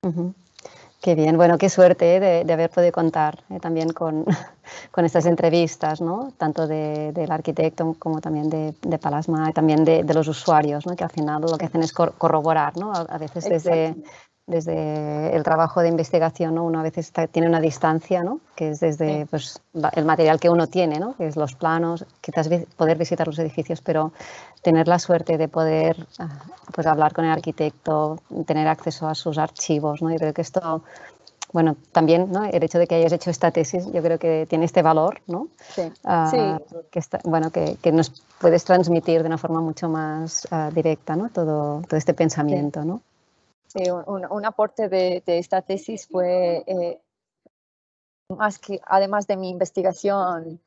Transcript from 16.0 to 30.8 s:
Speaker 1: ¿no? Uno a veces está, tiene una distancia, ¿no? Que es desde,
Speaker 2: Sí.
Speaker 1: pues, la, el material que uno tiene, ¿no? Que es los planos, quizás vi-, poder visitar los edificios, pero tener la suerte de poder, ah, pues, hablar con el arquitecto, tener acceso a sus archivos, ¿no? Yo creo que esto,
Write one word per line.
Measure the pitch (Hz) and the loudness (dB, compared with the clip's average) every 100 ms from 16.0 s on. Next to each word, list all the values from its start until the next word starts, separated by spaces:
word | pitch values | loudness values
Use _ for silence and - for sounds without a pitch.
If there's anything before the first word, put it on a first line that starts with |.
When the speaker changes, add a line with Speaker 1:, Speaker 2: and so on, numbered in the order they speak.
| 160 180 160 - 165 165 | 0 2 0 0 -4 -2
Speaker 1:
¿no? | |
Uno | 170 165 | -2 -2
a | |
veces | 160 160 160 | -4 -6 -6
está, | - 165 | -4 -2
tiene | - 165 | 2 2
una | 165 | 4
distancia, | 160 - 165 160 - 185 | 2 2 0 0 0 -2
¿no? | 175 277 _ - | -2 -6 _ -8
Que | 156 | -6
es | 151 | -2
desde, | 170 151 160 151 | -2 0 -2 -2
Speaker 2:
Sí. | 147 | -4
Speaker 1:
pues, | 156 131 - _ | -6 -8 -16 _
la, | 165 151 | -4 -2
el | - 156 | 0 2
material | 190 160 160 | 4 4 6
que | 170 | 4
uno | 170 160 | 4 2
tiene, | 180 170 151 | 2 0 0
¿no? | 202 269 | -6 -6
Que | 165 | -6
es | 151 | -2
los | 151 | -4
planos, | 131 170 165 165 170 - _ | -2 -2 0 -2 -4 -10 _
quizás | - 165 156 | -8 -4 0
vi-, | 175 165 _ | -2 -4 _
poder | 156 160 | 2 2
visitar | 165 175 160 | 0 -2 -4
los | 151 | -2
edificios, | 160 139 151 160 | -6 -4 -6 -6
pero | - 156 156 - - - - _ | -2 -2 -2 -6 -18 -18 -20 _
tener | - 165 165 | 2 4 6
la | 175 | 2
suerte | - 170 160 165 | 4 0 2 0
de | 160 | 0
poder, | 165 160 156 160 165 165 - | 0 0 2 2 0 -6 -12
ah, | 165 143 147 - - | -12 -12 -16 -20 -14
pues, | - 160 | -4 0
hablar | 151 151 | 2 2
con | 151 165 | 2 0
el | |
arquitecto, | 160 160 151 151 - - 156 151 160 _ - 165 | 0 -4 -4 -4 -4 -2 0 0 -4 _ -10 -2
tener | 156 156 | 0 0
acceso | 156 - - 156 | 0 -4 -6 -6
a | |
sus | 156 - 151 | -6 -6 -4
archivos, | 156 - - 156 151 147 | -4 -4 -2 -2 -2 -4
¿no? | 160 | -4
Yo | 165 | -2
creo | 156 | -2
que | 147 | -4
esto, | 165 - 165 160 | -4 -4 -4 -6